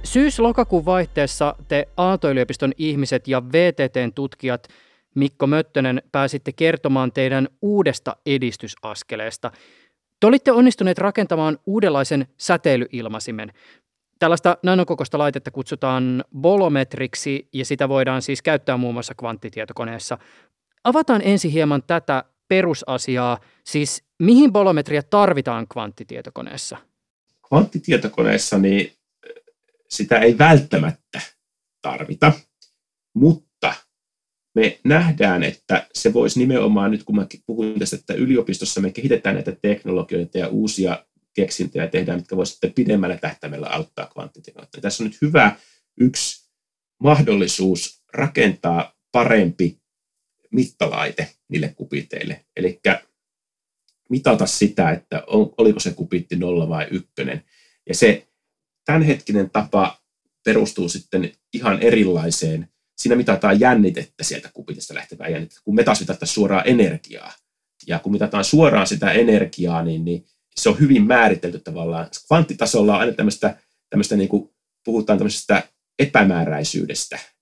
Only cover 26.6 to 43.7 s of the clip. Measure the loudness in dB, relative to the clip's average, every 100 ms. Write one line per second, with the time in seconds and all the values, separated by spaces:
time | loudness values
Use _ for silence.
26.6 | -14 -16 _ _ _ _ _ _ _ 2
27.6 | 2 -2 0 0 0 -2 0 0 0 2
28.6 | 2 2 -2 _ _ _ -20 -20 _ _
29.6 | _ _ _ -8 0 4 4 6 8 6
30.6 | 6 -2 -2 -4 _ -16 -16 _ _ _
31.6 | _ _ -10 -10 -10 4 4 4 _ _
32.6 | _ _ _ _ _ 4 4 4 _ _
33.6 | -6 -6 _ _ _ _ _ _ _ 0
34.6 | 0 0 2 2 2 2 0 0 -2 -6
35.6 | _ -4 -4 -2 0 2 0 2 0 2
36.6 | 2 2 0 -2 -2 -4 -4 -10 -10 -6
37.6 | -4 -4 -6 -8 -8 -4 0 0 0 -4
38.6 | -6 -4 -6 -6 -2 0 0 -4 -6 -4
39.6 | -2 -2 -2 -4 -4 -6 -4 -6 -4 -2
40.6 | -2 -2 -4 -4 _ _ _ -4 -4 -2
41.6 | -6 -4 -4 -4 -4 -6 -6 -6 -6 -4
42.6 | -4 0 0 0 0 -4 -8 -10 -14 -12
43.6 | -8